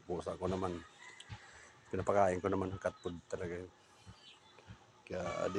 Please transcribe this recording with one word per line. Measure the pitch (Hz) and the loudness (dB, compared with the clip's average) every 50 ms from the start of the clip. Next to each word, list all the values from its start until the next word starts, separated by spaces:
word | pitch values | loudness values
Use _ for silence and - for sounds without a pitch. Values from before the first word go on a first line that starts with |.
| - | -2
pusa | - 87 82 - 92 87 | -4 -4 -2 -2 -4 -4
ko | 82 92 | 0 0
naman, | 92 95 95 92 90 87 82 82 - - - - - - - - - - - - - - - - - - - - - | 0 0 0 0 -2 -2 -4 -8 -12 -18 -18 -18 -18 -16 -18 -14 -14 -14 -14 -14 -18 -20 -20 -20 -20 -20 -20 -10 -4
pinapakain | - 95 92 - 98 101 98 92 92 | -2 2 4 6 8 8 8 8 6
ko | 90 95 95 98 | 4 2 2 2
naman | 98 95 92 | 2 2 0
ng | 95 | -2
cat | 95 - 92 - - | 0 -2 -2 -2 -2
food | - 92 87 85 - | -6 -6 -6 -6 -6
talaga | - - 87 92 85 87 | -8 -6 -4 -4 -4 -6
yun. | 87 92 90 - - - - - - - - - - - - - - - - - - - - - - - - - - - - | -6 -8 -12 -14 -20 -20 -20 -20 -20 -18 -18 -18 -18 -18 -20 -20 -20 -20 -20 -20 -20 -18 -18 -18 -18 -18 -20 -20 -20 -10 -6
Kaya, | 90 90 87 | -4 -2 -2
ah, | 85 82 82 87 92 | -2 0 0 0 2
di | 92 | 2